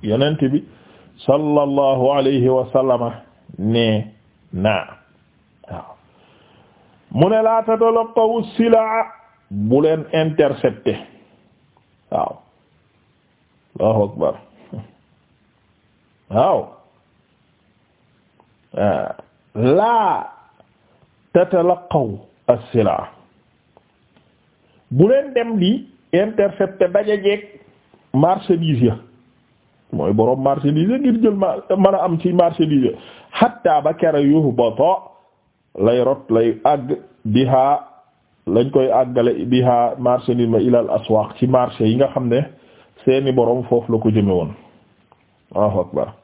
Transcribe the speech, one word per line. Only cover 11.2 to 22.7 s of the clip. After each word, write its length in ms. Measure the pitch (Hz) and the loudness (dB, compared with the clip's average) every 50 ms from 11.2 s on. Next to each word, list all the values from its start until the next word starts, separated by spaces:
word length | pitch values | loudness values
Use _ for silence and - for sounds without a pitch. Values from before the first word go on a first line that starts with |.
| _ _ _ _ _ _ _ _ _ _ _ _ _ _ _ _ _ _ | _ _ _ _ _ _ _ _ _ _ _ _ _ _ _ _ _ _
waaw 240 | - - - - - - _ _ _ _ _ _ _ _ _ _ _ _ _ _ _ _ _ _ _ _ _ _ _ _ _ _ _ | -6 -6 -6 -6 -8 -14 _ _ _ _ _ _ _ _ _ _ _ _ _ _ _ _ _ _ _ _ _ _ _ _ _ _ _
Allahu 280 | - - 107 110 110 104 | -2 -2 0 2 2 0
akbar 300 | 98 - - 78 73 - - - _ _ _ - - - - - - _ _ _ _ _ _ _ _ _ _ _ _ _ _ _ _ _ _ _ _ _ _ _ _ _ _ _ _ | -2 -2 -4 -4 -4 -4 -6 -12 _ _ _ -20 -18 -18 -18 -18 -18 _ _ _ _ _ _ _ _ _ _ _ _ _ _ _ _ _ _ _ _ _ _ _ _ _ _ _ _
waaw 300 | 98 107 131 190 185 123 87 - - - _ _ _ _ _ _ _ _ _ _ _ _ _ _ _ _ _ _ _ _ _ _ _ _ _ _ _ _ _ _ _ _ _ _ _ _ _ _ _ - 101 104 90 67 50 50 - - - _ _ _ _ _ _ | -2 0 2 2 2 -2 -2 -6 -16 -20 _ _ _ _ _ _ _ _ _ _ _ _ _ _ _ _ _ _ _ _ _ _ _ _ _ _ _ _ _ _ _ _ _ _ _ _ _ _ _ -2 -2 -2 -2 -2 -4 -8 -10 -14 -18 _ _ _ _ _ _
laa 680 | 107 113 123 143 175 208 226 240 226 214 185 156 104 - - - - _ _ _ _ _ _ _ _ _ _ _ _ _ _ _ _ _ _ _ | -2 0 2 2 2 2 2 2 0 0 0 -2 -4 -6 -10 -16 -20 _ _ _ _ _ _ _ _ _ _ _ _ _ _ _ _ _ _ _
tatalaqaw 720 | 175 180 175 185 180 170 175 180 175 - - - 160 135 113 98 98 - _ _ _ _ - | 2 2 2 0 0 2 2 0 -2 -4 -4 -2 -2 -2 -2 -6 -10 -14 _ _ _ _ 0
as-silaa 600 | 123 113 110 - | 0 0 0 -4